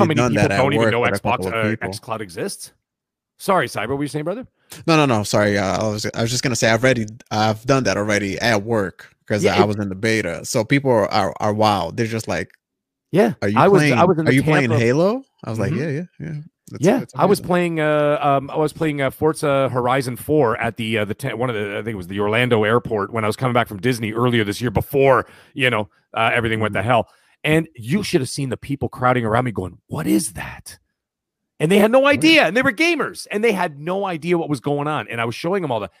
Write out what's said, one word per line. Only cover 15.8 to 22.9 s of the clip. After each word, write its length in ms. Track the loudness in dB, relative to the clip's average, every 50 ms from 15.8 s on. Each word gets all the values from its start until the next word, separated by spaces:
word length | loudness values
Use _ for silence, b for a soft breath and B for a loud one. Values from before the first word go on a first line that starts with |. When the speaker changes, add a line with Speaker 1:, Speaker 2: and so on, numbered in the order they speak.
| -4
Speaker 1:
"Yeah, 60 | -4
yeah, 140 | -6 -6 -8 -10 _ -14 -12
yeah." 140 | -10 -10 -12 -14 -16 _ _ _ -18 -8
That's, 120 | -2 0
Speaker 2:
Yeah, 140 | 0 0 0
Speaker 1:
that's 160 | -4 -6 -2
Speaker 2:
I 120 | 0 2
was 120 | 2 2 0
Speaker 1:
amazing. 80 | 0 0
Speaker 2:
playing, 320 | 0 0 0 0 -2 -2
uh, 380 | 0 0 2 2 2 2 0 0
um, 300 | 0 0 0 0 -2 -4
I 60 | -2
was 160 | -2 -2 -2 -2
playing, 280 | -2 -4 -2 -2 -2 -2
uh, 80 | -4
Forza 580 | -2 -2 -2 -2 0 0 -2 0 0 0 0 0
Horizon 480 | -2 -2 0 0 0 0 0 -4 -8
four 400 | -8 -4 0 2 2 4 2 2 0
at 160 | -4 -4 -4 -4
the, 200 | -4 -2 0 -2
uh, 60 | -2
the 100 | -2 -4
ten, 240 | -6 -6 -8 -6 -4
one 100 | -4 -4
of 60 | -4
the, 200 | -4 -6 -4 -6 -6
I 40 | -6
think 120 | -6 -8
it 20 |
was 120 | -8 -10 -8
the 100 | -4 -2
Orlando 440 | 0 0 2 2 2 4 4 2 4
airport 480 | 4 2 2 0 0